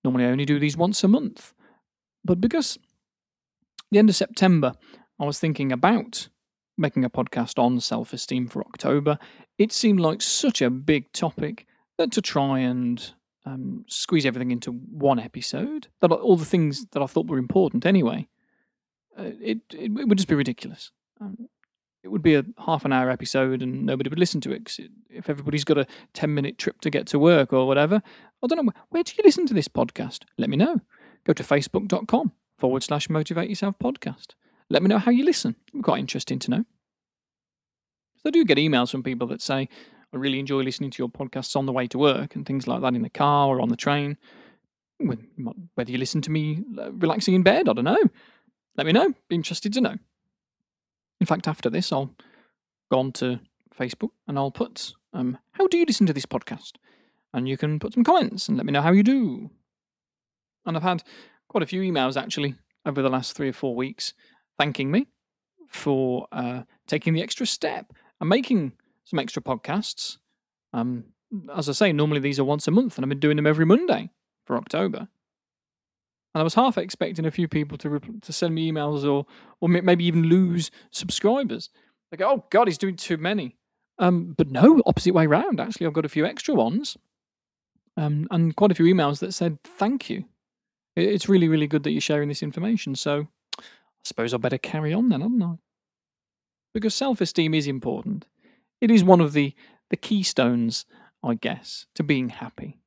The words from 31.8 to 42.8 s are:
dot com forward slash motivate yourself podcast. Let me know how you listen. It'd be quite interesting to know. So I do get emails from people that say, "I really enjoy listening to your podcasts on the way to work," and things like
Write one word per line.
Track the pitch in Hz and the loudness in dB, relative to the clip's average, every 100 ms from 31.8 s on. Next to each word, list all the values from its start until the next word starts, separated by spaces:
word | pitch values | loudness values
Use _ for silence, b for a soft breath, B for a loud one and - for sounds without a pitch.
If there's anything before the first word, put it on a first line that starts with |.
| 202 | -2
dot | 175 220 | -4 0
com | 247 269 _ _ _ | 0 0 _ _ _
forward | 127 131 | -2 -2
slash | - 147 - | -2 -4 -2
motivate | 156 151 165 185 | -4 -2 -4 -4
yourself | 202 202 196 | -4 -6 -4
podcast. | 240 277 - 143 - _ _ _ _ | -6 -6 -10 -12 -20 _ _ _ _
Let | - | 0
me | 185 | 2
know | 208 | 2
how | 190 | 4
you | 240 | 2
listen. | 294 - - 226 _ | 2 0 -4 -8 _
It'd | 294 | -4
be | |
quite | - 147 | -2 0
interesting | 135 139 - 131 | -2 -8 -6 -6
to | - | -2
know. | 123 233 _ _ _ _ _ _ _ _ _ _ _ _ _ _ _ | -4 -4 _ _ _ _ _ _ _ _ _ _ _ _ _ _ _
So | 302 | 2
I | |
do | 330 | 4
get | 233 143 | 4 4
emails | 156 131 123 | 4 2 2
from | 135 | -2
people | 131 123 123 | -6 -4 -6
that | 135 | -6
say, | - 135 131 B B B B | -4 -4 -4 B B B B
"I | 135 | -6
really | 139 131 | -4 -4
enjoy | 139 135 | -2 -2
listening | 131 - 139 | -2 -4 -8
to | 127 | -6
your | 127 | -8
podcasts | - 135 135 127 143 | -8 -10 -8 -6 -4
on | 135 | -2
the | |
way | 127 123 | -4 -4
to | 127 | 2
work," | 143 135 139 - | 2 2 -4 -10
and | - | -6
things | 135 123 | -6 -4
like | 123 | -2